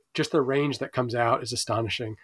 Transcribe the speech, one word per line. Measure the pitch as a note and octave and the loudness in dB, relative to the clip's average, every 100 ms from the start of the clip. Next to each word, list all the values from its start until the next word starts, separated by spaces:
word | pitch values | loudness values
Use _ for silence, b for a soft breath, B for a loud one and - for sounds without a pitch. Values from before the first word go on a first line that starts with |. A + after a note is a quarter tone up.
| _ | _
just | - D3 | -4 0
the | D#3+ | 2
range | B2+ C3+ D3 B2+ | 2 2 2 -2
that | C3 | -2
comes | - B2 | -2 0
out | A#2+ A#2 C3 | 2 2 2
is | A2+ | 0
astonishing. | A#2+ - A2 A2 - A2 G#2 | -6 -2 -2 0 -4 -6 -8